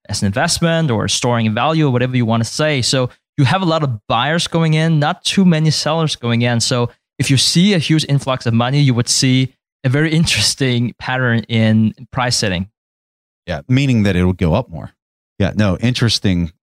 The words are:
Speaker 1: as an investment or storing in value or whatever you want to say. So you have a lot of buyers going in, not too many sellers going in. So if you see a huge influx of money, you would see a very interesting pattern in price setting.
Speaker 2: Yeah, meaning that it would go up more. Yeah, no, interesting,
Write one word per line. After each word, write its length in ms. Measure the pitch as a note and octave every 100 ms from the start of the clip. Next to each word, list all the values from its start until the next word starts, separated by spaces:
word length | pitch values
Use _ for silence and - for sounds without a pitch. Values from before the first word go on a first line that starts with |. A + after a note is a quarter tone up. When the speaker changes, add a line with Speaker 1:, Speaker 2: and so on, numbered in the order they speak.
| -
Speaker 1:
as 140 | G2
an 20 | G2+
investment 640 | A2 E3 - E3 E3 D#3
or 180 | G#2+ G2+
storing 380 | - B2+ A#2 A2
in 80 |
value 340 | A2 C#3 D#3+ D3
or 40 |
whatever 260 | B2 B2+ B2+
you 80 | A2+
want 180 | A#2
to 60 | A2+
say. 320 | - D3+ C#3
So 300 | A2+ C3+ B2+ - _ -
you 80 | C3
have 160 | F#3+
a 40 | F#3
lot 180 | D#3+
of 160 | C#3+ A2 -
buyers 400 | A#2+ C3+ E3+ -
going 260 | E3 D#3+
in, 260 | D#3 D#3+ D#3
not 240 | D3 F#3
too 220 | - - F3+
many 240 | D#3 D#3
sellers 460 | - D3+ D#3+ D#3 -
going 260 | A#2+ A#2
in. 180 | A#2+ A#2+
So 300 | - B2 A#2+ _ _ -
if 100 | C3+
you 80 | C3+
see 380 | - E3+ G3+ F#3
a 20 |
huge 260 | - D#3+ D3
influx 380 | C#3 - C3 A#2+
of 60 | A2+
money, 240 | A#2+ C#3+
you 160 | C#3 A#2+
would 120 | -
see 460 | - C3 C3 C3 _ _ _
a 60 | C3
very 220 | C#3+ D#3+
interesting 840 | D#3+ E3 - - - C3 A#2+ A#2+ -
pattern 440 | - C3 B2+ A#2 A2
in 460 | A#2 A2 A2 A2 - B2+
price 240 | C3 B2 -
setting. 360 | G#2+ F2 G2 _ _ _ _ _ _ _ -
Speaker 2:
Yeah, 160 | E2 G2
meaning 360 | C3 C#3 A#2
that 120 | G2+ F2+
it 100 | F2+
would 120 | F2+
go 180 | F2 G2
up 140 | -
more. 220 | D#2+ G1+ _ _ _ _ -
Yeah, 160 | F#2+ G2+
no, 220 | G#2 F2
interesting, 720 | A#2 A#2+ A#2 - G2+ F2 E2+ - _